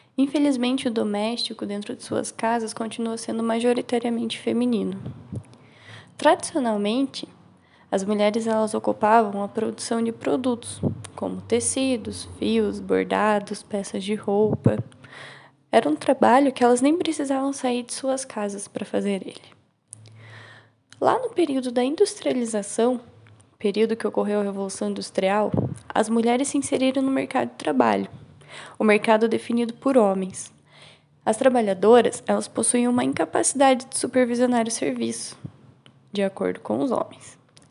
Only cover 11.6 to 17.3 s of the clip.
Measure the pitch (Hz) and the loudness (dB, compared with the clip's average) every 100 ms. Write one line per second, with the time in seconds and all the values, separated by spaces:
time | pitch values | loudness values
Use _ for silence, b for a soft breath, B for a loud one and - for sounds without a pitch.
11.6 | 233 269 262 240 202 202 - - 104 113 | 0 0 0 -2 -4 -10 -12 -4 0 2
12.6 | 104 101 95 95 95 190 214 208 196 202 | 0 -2 0 0 2 2 2 2 -2 -10
13.6 | - 202 196 208 190 214 - 202 214 208 | -8 -8 -6 -6 -4 -4 0 2 2 2
14.6 | - 110 - - B B B B B _ | 0 0 -4 -16 B B B B B _
15.6 | _ - 294 302 - 262 220 254 277 - | _ 2 2 2 0 4 6 6 4 4
16.6 | 240 247 277 349 320 311 277 | 4 6 4 2 0 -2 -2